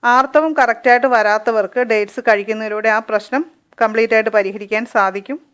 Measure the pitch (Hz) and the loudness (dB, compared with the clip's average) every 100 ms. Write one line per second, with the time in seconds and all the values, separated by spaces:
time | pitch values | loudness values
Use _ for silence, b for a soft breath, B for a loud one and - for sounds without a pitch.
0 | 240 247 262 294 311 311 240 226 262 247 | 4 2 4 2 0 0 0 2 2 2
1 | 262 240 208 214 214 220 190 - 247 220 | 4 2 2 0 0 -2 -2 -4 -2 -2
2 | 208 - 233 214 202 220 220 208 220 220 | -2 -4 0 0 0 -6 -6 -4 -2 -2
3 | 226 214 208 262 339 _ _ - 226 220 | -2 -6 -2 -6 -6 _ _ -2 -2 0
4 | 220 220 220 214 196 202 202 214 233 233 | 0 0 2 0 -2 -6 -6 -6 -2 0
5 | 196 190 196 294 _ | 0 -2 -10 -14 _